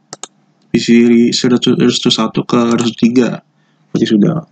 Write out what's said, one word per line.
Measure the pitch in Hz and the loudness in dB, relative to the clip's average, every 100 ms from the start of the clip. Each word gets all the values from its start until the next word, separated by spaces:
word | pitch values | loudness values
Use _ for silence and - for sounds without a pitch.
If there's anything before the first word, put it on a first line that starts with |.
| _ - - _ _ _ _ | _ -20 -20 _ _ _ _
Di | - | -4
sini | - 117 120 117 120 | 2 4 4 4 2
Restu, | - 127 120 127 120 | 0 0 0 0 0
Restu | 123 - 123 | 0 0 -2
satu | 113 110 - - | -2 -2 -6 -2
ke | 123 117 117 | -2 0 -2
Restu | 120 - | -2 -2
tiga. | 117 127 113 104 - _ _ _ _ | 0 2 -2 -4 -14 _ _ _ _
Berarti | - 113 | -4 0
sudah | 107 - - - | 2 0 -2 -6